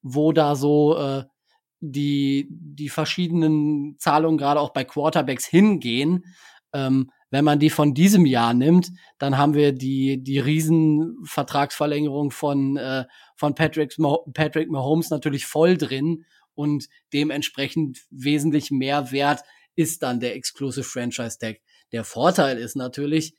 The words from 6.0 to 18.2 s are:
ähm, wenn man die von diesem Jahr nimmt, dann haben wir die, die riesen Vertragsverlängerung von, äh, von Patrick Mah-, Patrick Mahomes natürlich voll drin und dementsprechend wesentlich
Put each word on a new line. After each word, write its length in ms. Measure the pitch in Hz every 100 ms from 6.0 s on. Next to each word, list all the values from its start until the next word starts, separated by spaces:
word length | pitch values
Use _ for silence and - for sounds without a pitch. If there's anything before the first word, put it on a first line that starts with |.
| 147 180 - _ - _ _
ähm, 380 | 143 131 135 127 _ _
wenn 140 | 135
man 140 | 151 147
die 120 | 151
von 220 | - 147
diesem 320 | 135 190 202
Jahr 300 | 156 123 117
nimmt, 380 | 120 139 175 175 - _ _
dann 180 | 139 135
haben 160 | 143
wir 200 | 147 147
die, 500 | 131 131 135 135 135
die 160 | 131 139
riesen 800 | 131 156 156 165 156 151 165 -
Vertragsverlängerung 1040 | 165 - 139 143 143 - 147 143 147 139 143
von, 460 | - 147 139 135 139
äh, 280 | 131 131 127 - _
von 200 | _ 147
Patrick 440 | 143 160 156 147 -
Mah-, 260 | 156 151 -
Patrick 380 | 135 151 156 165
Mahomes 400 | 143 131 160 160
natürlich 340 | 151 151 139
voll 320 | - 156 165 185
drin 480 | - 135 151 160 _ _ _
und 340 | - 147 147 - _ _
dementsprechend 840 | 143 151 147 143 - 135 160 147 127 _
wesentlich 600 | 135